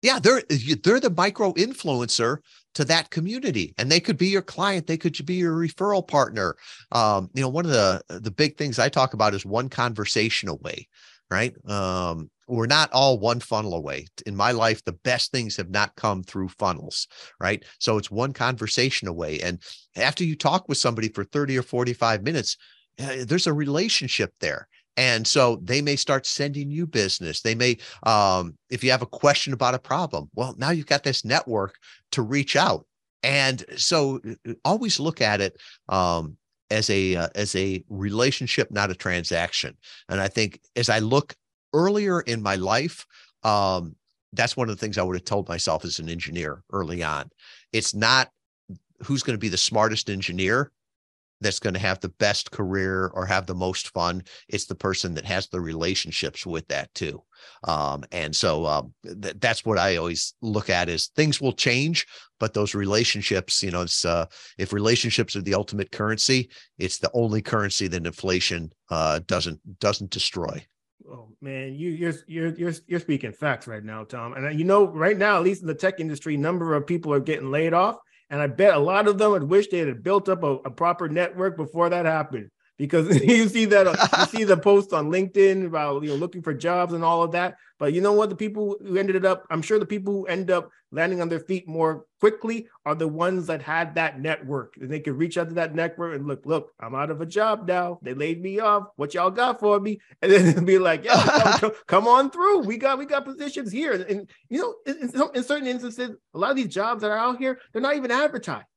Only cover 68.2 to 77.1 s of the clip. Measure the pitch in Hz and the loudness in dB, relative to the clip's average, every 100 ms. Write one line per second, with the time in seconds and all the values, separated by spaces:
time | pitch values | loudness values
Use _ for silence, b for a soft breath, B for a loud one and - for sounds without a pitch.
68.2 | 95 92 - 87 80 _ _ 82 80 78 | -2 0 0 -4 -8 _ _ -2 0 0
69.2 | 87 90 82 76 80 92 107 101 98 - | -2 -4 -4 -10 -16 -4 -2 -2 -6 -6
70.2 | - 98 82 76 - _ _ _ - 123 | -6 -4 -8 -10 -16 _ _ _ -20 -20
71.2 | 110 110 139 135 135 135 175 160 170 160 | -20 _ -14 -12 -12 -8 -8 -4 -4 -6
72.2 | - 160 165 165 170 165 _ 175 165 143 | -10 -6 -4 -4 -6 -6 _ -6 -2 -4
73.2 | 120 104 151 127 - 110 107 110 107 123 | -4 -6 -4 -4 -8 -14 -12 -12 -12 -12
74.2 | 117 135 139 151 175 196 196 160 165 214 | -12 -8 -6 -2 4 6 4 4 0 2
75.2 | 202 196 180 190 170 147 190 190 160 143 | 2 4 2 0 -4 -2 -2 -2 -6 -6
76.2 | - 147 147 180 165 151 143 170 165 | -4 -2 0 -2 0 -2 0 -4 0